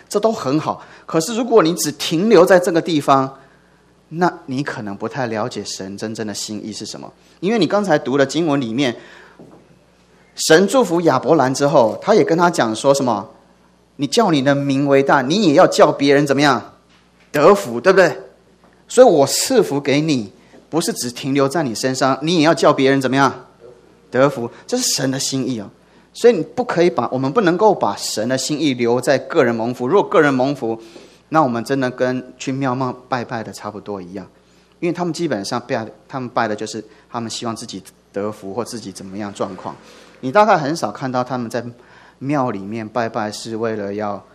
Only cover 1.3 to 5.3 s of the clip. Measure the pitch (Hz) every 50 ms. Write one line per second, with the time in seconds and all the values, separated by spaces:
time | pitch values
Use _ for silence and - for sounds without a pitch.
1.3 | 226 220 262 226 226 208 165 156 175 156 - 147 143 - - - 165 156 202 226
2.3 | 220 160 180 190 190 175 180 190 170 160 156 185 160 143 - 147 135 135 135 135
3.3 | - - - _ _ _ _ _ _ _ _ _ _ _ _ _ 156 170 180 170
4.3 | - - - 139 127 131 143 - - 123 107 101 98 101 107 113 - 143 127 113